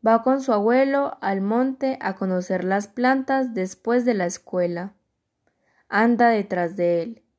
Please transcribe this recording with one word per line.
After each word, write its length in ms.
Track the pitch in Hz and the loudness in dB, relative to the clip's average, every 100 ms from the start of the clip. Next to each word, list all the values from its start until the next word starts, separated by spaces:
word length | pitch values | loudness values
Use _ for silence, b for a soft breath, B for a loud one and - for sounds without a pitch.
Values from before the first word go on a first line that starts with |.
va 220 | 220 226 | 4 2
con 160 | 226 269 | 2 0
su 140 | 269 | 0
abuelo 640 | 208 208 247 269 277 277 - | 0 2 2 2 0 -2 -4
al 220 | 190 196 | -4 -2
monte 560 | 196 226 262 262 269 262 | 0 0 0 -2 -4 -4
a 160 | - 190 | -6 -4
conocer 480 | 190 185 180 185 | -2 -2 -2 -4
las 240 | 180 196 208 | -2 -2 -4
plantas 680 | - 247 269 262 269 254 | -2 0 0 0 -2 -2
después 520 | 226 185 - - 240 240 | -4 -6 -6 -2 0 2
de 80 | |
la 120 | 220 175 | 0 -2
escuela. 680 | 175 - 180 175 175 190 _ _ _ _ _ _ _ _ _ _ | -6 -8 -2 -2 -4 -10 _ _ _ _ _ _ _ _ _ _
Anda 400 | 196 233 233 233 | 2 2 4 4
detrás 480 | 220 196 180 175 196 | 4 0 -2 -2 0
de 240 | 175 175 | 0 2
él, 220 | 233 226 _ | -2 -10 _